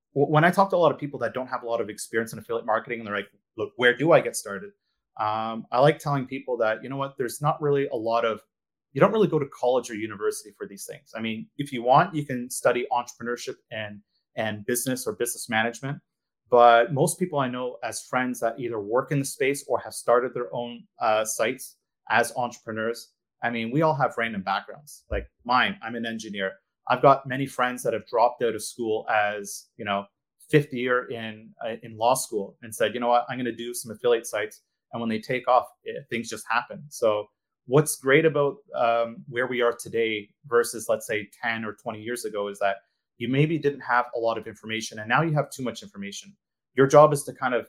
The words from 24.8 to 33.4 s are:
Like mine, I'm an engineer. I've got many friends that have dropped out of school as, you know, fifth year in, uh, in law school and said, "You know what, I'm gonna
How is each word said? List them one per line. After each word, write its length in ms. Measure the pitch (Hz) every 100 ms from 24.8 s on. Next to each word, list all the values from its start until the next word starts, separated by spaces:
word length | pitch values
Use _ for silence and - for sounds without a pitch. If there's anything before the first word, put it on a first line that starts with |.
| - - -
Like 160 | - - _
mine, 340 | 120 123 107 98
I'm 120 | 113 117
an 100 | 117
engineer. 480 | 113 110 101 95 - _ _ -
I've 140 | 127
got 260 | 143 135 135
many 200 | 131 135
friends 360 | - 123 123
that 100 | 123
have 140 | 110 -
dropped 360 | 117 120 -
out 120 | 120 107
of 80 |
school 420 | - - 113 107 113
as, 580 | 110 104 104 101 - - -
you 100 | 104
know, 200 | 101 101 _ _ _ -
fifth 240 | 151 147
year 360 | 127 127 123 123
in, 440 | 117 113 110 110 -
uh, 120 | 117 113
in 140 | 117 107
law 180 | 117 131
school 420 | - 107 98 -
and 120 | 113
said, 200 | - 110
"You 80 | 120
know 80 | 120
what, 160 | 120 120
I'm 80 |
gonna 140 | 123